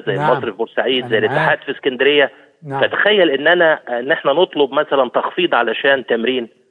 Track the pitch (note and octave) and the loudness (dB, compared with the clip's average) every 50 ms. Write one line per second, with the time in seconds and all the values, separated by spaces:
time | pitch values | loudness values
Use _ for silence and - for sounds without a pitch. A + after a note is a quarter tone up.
0 | A#2 A2+ G2+ F#2+ D3 D3+ D#3 C#3+ B2+ A#2+ G2 F#2+ A2+ - - - G#2+ A#2 C3+ B2+ | 0 -2 -2 -2 0 0 0 0 -2 -4 -6 -6 -6 -6 -4 -4 -2 -2 -2 -2
1 | B2 A#2+ A2+ G#2+ G#2+ G#2+ C3+ D3+ D#3 D#3+ D#3 D3 - - C3+ - - C#3+ B2+ A#2+ | -2 -2 -2 0 0 0 0 0 0 0 0 -2 -4 -8 -10 -6 -4 -4 -2 0
2 | C3 C#3 D3 D3 C#3 C3 - - - _ _ _ - D3 C3+ C#3 C3 G#2 - - | 2 2 4 4 2 0 -2 -8 -20 _ _ _ -12 -8 -4 -2 -2 0 0 0
3 | - G3+ G#3+ G#3 F3+ D#3 C3+ C3+ C#3+ D#3 F3 F3+ E3+ D#3+ D3+ C#3 - - B2 A#2+ | 0 2 2 4 2 2 2 0 2 2 2 4 4 2 2 0 -2 -6 -6 -6
4 | A#2+ C3+ D#3+ D#3+ - D3 C#3 D#3 F#3 F#3 - D3+ C#3+ C3 C3 D3 D3 - D#3 C3+ | -2 -2 -4 -2 0 0 2 2 0 0 0 0 0 0 0 -2 -2 0 0 0
5 | C3 A#2+ - C3+ A2+ - - - F3+ D#3+ D3 B2 A#2+ A#2 A2 - - C#3 C#3 C3+ | 0 0 0 -2 -2 -2 -2 -2 -2 0 0 0 0 0 -2 -2 0 0 0 0
6 | A#2 - B2 A#2 A2+ A#2+ C3 B2 A#2 A2+ _ _ _ _ | 0 -2 -2 -2 0 -2 -2 -4 -6 -8 _ _ _ _